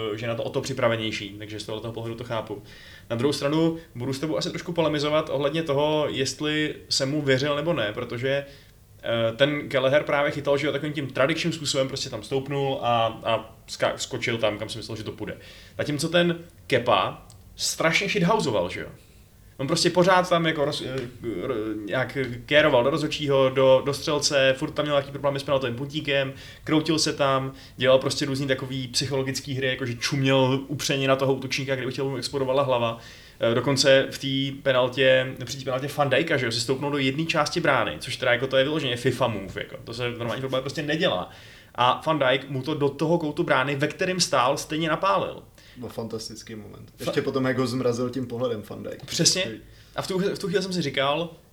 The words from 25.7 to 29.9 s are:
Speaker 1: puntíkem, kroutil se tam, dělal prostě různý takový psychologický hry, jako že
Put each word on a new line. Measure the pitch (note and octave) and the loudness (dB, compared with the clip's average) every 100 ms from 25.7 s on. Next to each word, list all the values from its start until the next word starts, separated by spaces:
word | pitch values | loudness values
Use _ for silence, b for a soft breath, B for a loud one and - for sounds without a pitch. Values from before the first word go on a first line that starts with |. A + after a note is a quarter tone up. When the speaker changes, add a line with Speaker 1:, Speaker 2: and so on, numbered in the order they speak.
| A#2+ | -4
Speaker 1:
puntíkem, | C#3 D#3 C#3+ C#3 C3+ C3 B B | -6 -6 0 0 0 -6 B B
kroutil | - D#3 D#3 D#3 | 0 2 2 2
se | D#3 | 0
tam, | D3 C#3+ C3+ C3+ C3+ B - | 2 2 2 0 -8 B 0
dělal | B2+ C3 | 6 6
prostě | D3 - | 4 -2
různý | C#3+ C3+ C#3+ | -2 -2 0
takový | C3 C3 C3+ B2+ | -2 -2 -8 -6
psychologický | A#2+ A#2+ C3+ C3 C3 - | -4 -2 -2 -2 -4 -6
hry, | C3 C3+ | -4 -2
jako | B2+ | -2
že | C3 | -4